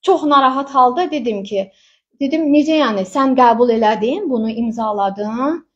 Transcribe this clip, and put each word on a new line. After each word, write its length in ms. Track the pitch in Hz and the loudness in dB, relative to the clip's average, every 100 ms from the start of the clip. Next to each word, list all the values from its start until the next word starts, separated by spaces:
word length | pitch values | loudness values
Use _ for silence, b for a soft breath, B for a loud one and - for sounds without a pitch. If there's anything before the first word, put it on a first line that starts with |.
çox 200 | - 349 | 2 0
narahat 460 | 311 285 262 262 269 269 | 2 4 2 0 -2 2
halda 360 | 254 247 359 | 2 2 -4
dedim 300 | 302 240 208 | -4 -4 -6
ki, 220 | 196 202 196 b b b _ _ | -6 -6 -6 b b b _ _
dedim, 240 | 277 311 311 | -4 -2 2
"Necə 240 | 294 302 311 | 2 4 0
yəni, 240 | 262 208 | 0 -2
sən 320 | 190 285 269 254 | -4 0 0 4
qəbul 380 | 240 226 247 226 | 4 4 2 2
elədin, 540 | 214 220 220 330 381 | 2 0 -2 -2 -4
bunu 200 | 247 220 | -4 -4
imzaladın?" 1160 | 226 233 233 220 208 196 196 214 226 269 330 _ | -4 -6 -4 -4 -2 -4 -4 -8 -4 -4 -6 _